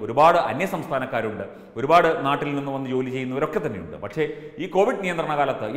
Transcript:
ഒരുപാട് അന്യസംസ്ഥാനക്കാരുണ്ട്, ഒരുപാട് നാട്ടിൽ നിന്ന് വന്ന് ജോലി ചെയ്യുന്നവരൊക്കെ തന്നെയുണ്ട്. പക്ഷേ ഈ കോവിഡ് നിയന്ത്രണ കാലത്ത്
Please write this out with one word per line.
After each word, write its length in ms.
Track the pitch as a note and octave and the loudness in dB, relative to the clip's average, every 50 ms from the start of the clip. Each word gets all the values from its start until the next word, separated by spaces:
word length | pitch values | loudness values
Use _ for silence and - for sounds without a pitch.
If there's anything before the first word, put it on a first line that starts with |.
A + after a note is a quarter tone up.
| G#2+ | -6
ഒരുപാട് 340 | G#2+ A#2 C3+ D3+ E3 F3 F3 D#3 - | -2 4 6 8 8 8 6 2 0
അന്യസംസ്ഥാനക്കാരുണ്ട്, 960 | - C3+ F#3 F#3 F#3+ F3 C#3+ - D3+ C3 B2+ - B2+ A#2 A2 A2 G#2 F#2 G2 - - - - - - A#2+ | -2 -2 -2 -4 -4 -6 -6 -4 -4 -4 -4 -2 -2 -2 -2 -2 -4 -6 -8 -10 -12 -16 -20 -14 -8 -4
ഒരുപാട് 280 | A#2 C#3 E3 F3 E3+ E3 D#3+ - C#3 | 2 6 6 6 8 6 2 2 0
നാട്ടിൽ 240 | C#3 C#3+ C#3+ D3 D3 C#3+ C#3+ | 0 0 0 -2 -2 -4 -4
നിന്ന് 140 | C#3+ C#3+ C3+ | -4 -4 -6
വന്ന് 120 | C3+ C#3 B2+ C3 | -4 -4 -2 -2
ജോലി 160 | B2+ C3 B2+ B2+ | -2 -2 -2 -4
ചെയ്യുന്നവരൊക്കെ 440 | C3 C3 B2+ B2+ C3+ C3+ - - G#3+ E3 | -4 -4 -4 -2 -2 -2 -2 -2 -2 -4
തന്നെയുണ്ട്. 300 | C#3 A2 F#2+ E2 D#2 D2+ D2+ G2 | -4 -6 -6 -10 -12 -12 -10 -12
പക്ഷേ 200 | G#2 - D#3+ D#3 D3 - - - D3+ - - D#3+ | -8 -4 -2 -2 -2 -4 -10 -12 -16 -10 -10 -10
ഈ 40 | F3+ E3 | -2 2
കോവിഡ് 260 | F#3 G3+ A#3 B3+ G3 F#3+ | 2 2 2 2 -2 -4
നിയന്ത്രണ 280 | F#3 F3 E3 D#3 D3+ D3+ D3 | -4 -2 -2 -2 -2 0 0
കാലത്ത് 280 | C#3+ C3+ B2+ - A2 G#2+ A#2+ | 0 0 0 -4 -4 -6 0